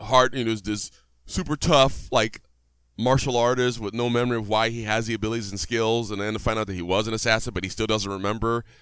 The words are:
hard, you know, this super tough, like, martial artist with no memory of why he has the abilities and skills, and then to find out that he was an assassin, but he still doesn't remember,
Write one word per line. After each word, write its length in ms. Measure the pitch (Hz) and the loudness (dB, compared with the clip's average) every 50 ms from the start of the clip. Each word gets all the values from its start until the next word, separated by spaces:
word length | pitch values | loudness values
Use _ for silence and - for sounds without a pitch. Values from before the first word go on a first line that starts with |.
hard, 340 | 104 107 131 127 127 131 139 | -4 2 4 4 4 4 2
you 100 | 135 117 | -2 -2
know, 100 | 113 110 | -2 -2
this 360 | 104 90 104 104 101 - - _ _ _ _ _ _ _ | -2 -2 -4 -4 -4 -6 -10 _ _ _ _ _ _ _
super 320 | - - 196 175 - 156 | -6 -4 -4 -2 -2 -4
tough, 520 | - - 170 160 139 135 135 - - - - | -2 2 4 6 6 6 6 2 -4 -6 0
like, 300 | 131 120 110 113 - - _ _ _ _ _ _ _ _ _ _ - - | 2 2 2 2 -2 -10 _ _ _ _ _ _ _ _ _ _ -8 -2
martial 380 | 113 123 131 135 - 139 123 | 2 2 4 4 2 0 2
artist 440 | 120 117 120 127 127 123 123 117 110 | 2 4 4 4 2 2 0 0 -2
with 140 | 107 101 104 | -8 -6 -4
no 160 | 117 120 120 | -2 0 2
memory 260 | 117 120 123 123 120 | 2 2 2 2 0
of 120 | 117 107 101 | -2 -2 0
why 200 | 107 107 113 117 | 2 2 2 2
he 140 | 117 117 | 0 -4
has 240 | 110 107 107 113 113 | -4 -2 0 0 0
the 80 | 110 113 | -2 -2
abilities 360 | 104 107 110 117 117 104 101 | -2 -2 -2 -2 -2 -6 -6
and 80 | 95 98 | -6 -8
skills, 520 | - - 120 113 110 110 113 117 113 101 | -6 -2 0 0 2 2 2 0 0 -4
and 100 | 104 98 | -6 -4
then 140 | 101 107 110 | -4 -4 -4
to 40 | 107 | -2
find 200 | - 120 110 110 | -2 -2 -2 -2
out 80 | 107 | -2
that 80 | 95 95 | -4 -4
he 80 | 87 | -8
was 260 | 85 87 92 104 107 113 | -2 0 0 0 0 0
an 60 | 110 | -2
assassin, 400 | 107 - 120 110 113 - 123 101 | -2 0 2 0 0 0 -4 -6
but 100 | 87 98 | -6 -6
he 60 | 90 | -6
still 160 | - 113 110 | -4 -4 -2
doesn't 260 | 107 110 107 101 101 | 0 0 -2 -2 -4
remember, 520 | 98 95 95 101 110 113 113 113 117 117 - - - _ | -6 -4 -4 -4 -4 -2 -2 0 -2 -2 -4 -8 -20 _